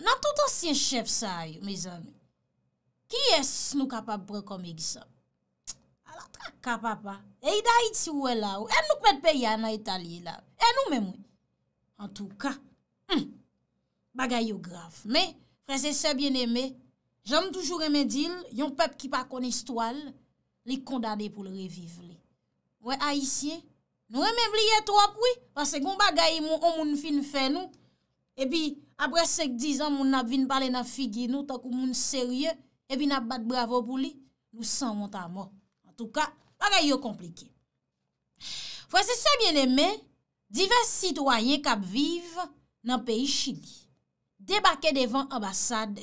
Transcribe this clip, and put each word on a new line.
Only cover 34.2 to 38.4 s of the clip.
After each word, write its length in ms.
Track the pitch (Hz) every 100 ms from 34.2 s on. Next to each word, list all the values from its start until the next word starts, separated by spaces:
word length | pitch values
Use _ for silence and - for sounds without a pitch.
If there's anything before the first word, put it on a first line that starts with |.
| - _ _
nou 140 | 226 226
san 300 | - 254 208
wont 160 | 202 196
a 80 | 175
mò. 200 | 185 - - _ _ _
An 80 | -
tou 140 | 226
ka, 140 | 302 294 - _ -
bagay 280 | 415 370 294
yo 80 | 254
konplike. 480 | 233 - 175 - - _ _ _ _ _ _ _ _ _